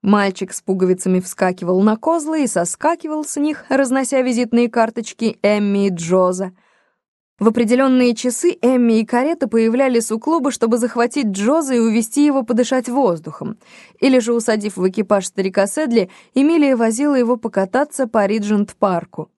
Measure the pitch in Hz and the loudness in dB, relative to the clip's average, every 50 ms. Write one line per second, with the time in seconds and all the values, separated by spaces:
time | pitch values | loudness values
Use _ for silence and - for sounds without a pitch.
0 | - 196 208 208 202 196 190 - 196 185 - - _ - 190 185 185 180 185 180 | 2 2 2 2 2 0 -2 -6 -10 -10 -10 -12 _ -4 -2 0 2 0 0 0
1 | - 190 185 185 180 185 - - 190 185 185 185 180 170 185 185 196 214 214 220 | 0 0 0 0 -2 -4 -4 -2 -2 -2 -2 -4 -4 -2 0 2 2 2 0 0
2 | - 311 330 339 294 302 320 320 285 226 - 180 170 226 - _ - 302 339 339 | 0 -2 -2 -2 -2 -2 -2 -2 -2 0 0 -2 -2 -4 -6 _ -2 -2 -2 -2
3 | - 311 302 302 302 294 - 294 285 302 302 - - - 269 269 277 247 254 269 | -6 -8 -6 -6 -6 -6 -4 -4 -4 -4 -4 -6 -6 -2 0 0 0 0 0 -2
4 | 262 - 285 262 254 254 240 226 247 226 - 233 240 233 233 240 226 220 226 233 | -2 0 0 0 0 0 0 0 -2 0 2 2 2 2 2 0 0 0 -2 -8
5 | 220 - - - 226 220 - _ - 208 208 208 208 202 202 202 196 196 185 165 | -10 -10 -8 -4 -4 -4 -4 _ 0 0 0 2 0 0 0 0 0 0 -2 -4
6 | 170 165 180 190 185 180 185 180 196 190 185 _ _ _ _ _ _ _ _ _ | -2 0 2 2 2 2 0 -2 -6 -8 -10 _ _ _ _ _ _ _ _ _
7 | _ _ _ _ _ _ _ _ 202 226 220 240 240 214 247 247 269 269 254 254 | _ _ _ _ _ _ _ _ 0 0 2 2 2 2 2 2 4 2 4 4
8 | 247 247 233 - - 254 233 - - 349 - - - 240 262 247 247 233 226 220 | 4 2 0 0 -2 -4 -4 0 -2 -2 -2 2 0 2 2 4 2 4 2 2
9 | 220 220 - 240 254 302 339 330 277 214 - 226 226 226 226 247 269 262 247 233 | 0 0 -2 0 0 0 -2 -2 -4 -2 0 2 2 2 2 2 0 2 2 0
10 | 220 - 220 226 - 294 320 330 254 277 247 - 233 226 226 240 233 240 - 240 | 0 -2 -6 -6 -2 -2 -2 0 0 -2 -2 -2 0 0 0 0 0 -2 -2 -2
11 | 233 247 - 294 269 214 190 190 202 226 285 330 311 269 262 240 226 226 214 233 | -2 -2 -2 -2 -2 -2 -2 -2 0 0 0 0 0 0 0 2 2 2 2 0
12 | 220 226 - 285 294 294 277 269 247 - 254 220 247 - 269 262 247 - 240 277 | -2 0 0 2 2 2 2 0 -2 -2 0 0 0 0 0 -2 -2 -2 -2 0
13 | 277 226 175 160 156 156 151 - - - - _ _ _ - - - - _ _ | 0 0 0 -2 -6 -14 -14 -12 -12 -12 -12 _ _ _ -20 -20 -20 -20 _ _
14 | - 277 254 254 226 226 233 233 220 - 220 214 202 208 190 - 180 190 185 220 | 2 4 4 4 2 2 -2 -2 0 -2 -2 -2 -2 -6 -4 -2 -2 -2 0 -2
15 | 208 - 214 196 190 - _ - 190 190 185 202 196 202 - 302 311 254 233 226 | 0 0 0 0 0 -4 _ -4 -4 -2 0 0 -2 0 -2 -4 -2 0 2 0
16 | 185 - - - _ _ _ - 277 302 339 339 285 277 262 226 233 220 220 226 | 0 0 -6 -20 _ _ _ 2 2 4 4 4 4 2 2 2 2 0 0 0
17 | 285 294 285 262 240 226 247 233 - 226 - 196 190 190 - 262 294 294 - - | 0 0 2 2 2 0 0 -2 -4 -4 -2 -2 -2 0 0 -2 -2 -2 -2 -6
18 | 269 226 - 226 202 196 208 226 208 208 214 202 208 202 - _ - 196 180 170 | -6 -2 0 0 0 2 0 -2 0 0 0 0 0 -2 -2 _ -2 0 0 -2
19 | - - - - 156 _ _ | -6 -8 -12 -14 -14 _ _